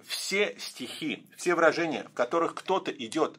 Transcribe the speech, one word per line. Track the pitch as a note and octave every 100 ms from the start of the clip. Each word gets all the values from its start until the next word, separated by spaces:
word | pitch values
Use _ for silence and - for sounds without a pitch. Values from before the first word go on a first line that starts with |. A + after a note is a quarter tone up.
все | - - - G3 F#3+ -
стихи, | - - B2+ - D#3 G2+ - -
все | F3
выражения, | E3 D#3+ D3+ E3 A2
в | -
которых | - A#2+ E3 D#3
кто-то | - - F#3+ F3+
идет | - D3 D#3+ C3+